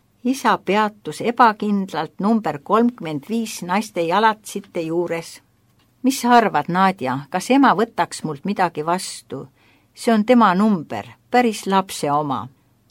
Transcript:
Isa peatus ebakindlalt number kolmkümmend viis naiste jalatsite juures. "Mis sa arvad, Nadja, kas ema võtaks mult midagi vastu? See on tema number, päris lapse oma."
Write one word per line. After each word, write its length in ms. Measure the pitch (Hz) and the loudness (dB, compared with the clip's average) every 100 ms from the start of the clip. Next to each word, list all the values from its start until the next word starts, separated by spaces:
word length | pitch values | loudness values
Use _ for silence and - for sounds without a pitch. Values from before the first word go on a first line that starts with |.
| _ _ | _ _
Isa 340 | 247 262 233 185 | -4 0 0 0
peatus 640 | - 202 214 214 - 151 | 0 0 -2 -6 -12 -6
ebakindlalt 1000 | 220 247 240 214 214 202 190 156 156 - | -2 4 4 4 -2 -2 -4 -6 -8 -4
number 380 | 196 226 196 143 | 0 0 -2 -6
kolmkümmend 640 | - 208 240 240 160 151 - | 0 2 2 -2 -8 -8 -6
viis 340 | 226 220 - | -6 -6 -8
naiste 380 | 175 190 214 - | -4 -4 -4 -4
jalatsite 800 | 165 190 220 214 - 202 - 180 | -2 2 0 0 -8 -14 -10 -8
juures. 640 | 160 170 170 165 165 - _ _ _ _ _ _ | -4 -4 -4 -6 -10 -18 _ _ _ _ _ _
"Mis 180 | 247 - | -2 0
sa 100 | 240 | 4
arvad, 340 | 240 202 156 147 | 4 4 0 0
Nadja, 500 | 180 190 185 127 131 143 | 2 2 0 -4 -6 -6
kas 200 | 180 - | -6 2
ema 240 | 269 254 | 4 4
võtaks 500 | 175 233 - 165 - | 4 0 -2 -4 -6
mult 200 | 156 143 | -8 -6
midagi 420 | 185 202 175 151 156 | -6 -2 -2 -2 -4
vastu? 640 | 180 - - - 135 151 _ _ _ _ | -4 -6 -14 -14 -14 -14 _ _ _ _
See 200 | - - | -6 0
on 100 | 220 | 2
tema 300 | 214 247 208 | 4 4 4
number, 520 | 180 220 190 139 110 - - _ | 4 2 0 -4 -12 -12 -18 _
päris 360 | 247 240 208 196 | 0 2 -2 -2
lapse 460 | 196 190 - 147 | 0 -2 -4 -2
oma." 360 | 143 151 120 110 _ _ _ _ | -2 -2 -6 -8 _ _ _ _